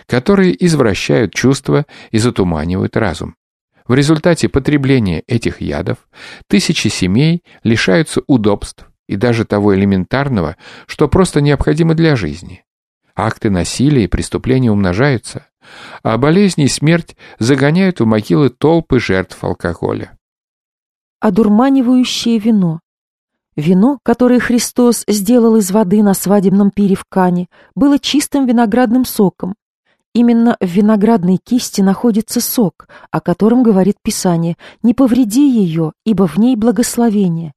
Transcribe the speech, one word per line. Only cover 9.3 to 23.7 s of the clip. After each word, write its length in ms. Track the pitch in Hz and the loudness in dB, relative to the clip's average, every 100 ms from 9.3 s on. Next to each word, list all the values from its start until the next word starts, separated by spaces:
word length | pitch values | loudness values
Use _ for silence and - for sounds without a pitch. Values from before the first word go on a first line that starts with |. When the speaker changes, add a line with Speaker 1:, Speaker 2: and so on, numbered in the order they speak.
| 113 | -2
Speaker 1:
того 300 | 101 104 101 | -2 0 2
элементарного, 800 | 95 101 95 87 131 139 110 78 - - - - | 2 2 0 -2 -4 -2 -2 -4 -8 -18 -20 -10
что 220 | - 151 | -4 0
просто 320 | 185 185 151 | 2 0 0
необходимо 540 | 147 139 - 151 165 | 0 0 0 0 0
для 200 | 160 160 | 2 0
жизни. 480 | 131 80 73 92 92 _ _ _ _ _ - | 0 -4 -10 -16 -20 _ _ _ _ _ -4
Акты 340 | 107 - 110 | -4 -2 -2
насилия 540 | 92 - - 135 139 | -2 -2 -2 0 2
и 20 | 92 | 0
преступления 640 | - 85 - 120 131 123 | -2 -4 -6 -2 0 0
умножаются, 760 | 101 95 90 143 117 - - - _ _ - - - | 0 0 0 0 -2 -4 -8 -8 _ _ -20 -20 -10
а 120 | 113 113 | -4 0
болезни 480 | 143 180 202 170 135 | 2 2 2 2 -2
и 20 | |
смерть 480 | - 147 170 - - - - | 0 0 0 -2 -18 -16 -4
загоняют 580 | 113 139 139 175 190 - | 0 2 2 2 0 0
в 80 | 113 | 0
могилы 420 | 110 - 165 135 | 0 0 0 0
толпы 520 | - 143 165 - 127 | 0 0 0 0 -2
жертв 420 | - 95 90 - | 0 -2 -4 -8
алкоголя. 760 | 92 90 87 85 95 107 110 - _ _ _ _ _ _ _ _ _ - | -8 -6 -6 -4 -6 -6 -8 -18 _ _ _ _ _ _ _ _ _ -6
Speaker 2:
Одурманивающее 1200 | 220 185 214 208 269 269 240 254 247 - 240 226 | -2 2 2 2 2 2 2 0 0 -4 -2 0
вино. 400 | 220 214 175 160 _ _ _ _ _ _ _ - | 0 0 0 -4 _ _ _ _ _ _ _ -4
Вино, 420 | 151 | 0